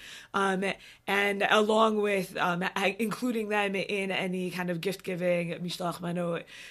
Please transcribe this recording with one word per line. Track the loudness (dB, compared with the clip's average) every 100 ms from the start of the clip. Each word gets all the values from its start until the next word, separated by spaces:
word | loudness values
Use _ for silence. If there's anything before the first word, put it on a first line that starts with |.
| -14 -18 -6
Um, | 0 0 2 0 -4 -10 -14 -2
and | 0 2 2 4
along | 4 6 6 6 4
with, | 2 2 -2 0
um, | 0 0
ha-, | -2 0 0 0
including | -2 -2 -2 -2 0
them | 0 2 0
in | -2 -2 -2
any | 0 -2 -2 -4
kind | -4 -4
of | -2
gift | -2 -4
giving, | -6 -2 0 0 0 -6
mishloach | -6 -4 -4 -4
manot | -4 -2 -2 -4 -8 -18 -18